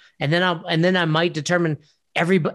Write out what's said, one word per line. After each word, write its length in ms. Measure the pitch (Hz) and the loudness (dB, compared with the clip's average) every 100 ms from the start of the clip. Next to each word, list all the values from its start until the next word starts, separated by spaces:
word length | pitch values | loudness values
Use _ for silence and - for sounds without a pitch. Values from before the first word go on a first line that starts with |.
| _ - | _ -6
And 120 | 143 | -2
then 100 | 170 | 0
I'll, 220 | 185 170 180 | 0 -2 -2
and 180 | 165 | 0
then 120 | 175 185 | 2 2
I 100 | 165 | 0
might 280 | 156 175 | 0 0
determine 440 | 156 147 180 170 147 _ _ _ | -2 -2 0 0 -4 _ _ _
every, 280 | - 170 190 160 | -4 0 2 0